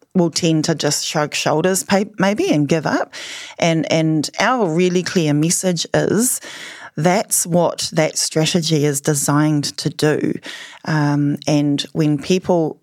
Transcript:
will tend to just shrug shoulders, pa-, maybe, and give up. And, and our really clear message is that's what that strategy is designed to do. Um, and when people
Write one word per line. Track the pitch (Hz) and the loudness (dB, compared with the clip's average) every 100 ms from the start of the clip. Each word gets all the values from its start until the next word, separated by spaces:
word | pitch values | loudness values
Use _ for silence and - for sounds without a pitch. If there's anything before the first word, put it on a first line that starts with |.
| _ | _
will | 185 170 | 0 0
tend | - 165 160 | 0 2 2
to | 147 | 2
just | 151 147 - | 0 -2 -2
shrug | - 165 147 | -2 -2 -2
shoulders, | - - 156 185 190 | -2 0 2 2 0
pa-, | - 196 202 - | 0 0 0 0
maybe, | 190 214 381 | 0 2 2
and | 151 143 | 2 2
give | 160 139 | 0 0
up. | - - - - - - - | -2 -4 -10 -14 -14 -14 -2
And, | 170 160 - | 0 0 0
and | 165 160 156 139 - | 2 2 2 0 0
our | 202 262 190 | 0 2 0
really | 160 180 180 | 2 2 2
clear | 175 185 156 | 0 0 2
message | 147 160 - 185 165 - | 2 2 0 0 -2 0
is | 156 147 185 254 - - - - - - - | 0 2 2 0 -4 -8 -16 -16 -16 -12 -2
that's | 165 190 - - | 2 2 0 -2
what | 180 170 160 - - | 0 2 2 -2 -4
that | 160 156 - | 0 0 -2
strategy | - 160 156 180 156 156 | -2 0 0 0 0 2
is | 147 139 | 2 0
designed | - 147 - 143 151 147 143 - | -2 0 2 2 2 0 -2 -6
to | 156 | -6
do. | - 151 143 - - - - - - | 0 0 2 -2 -4 -8 -16 -18 -12
Um, | - 156 147 147 143 147 - | -2 0 2 2 0 0 0
and | 147 147 143 - | 2 2 0 -2
when | 165 151 147 | 0 0 0
people | - 185 - 175 156 - | 0 0 2 2 0 -4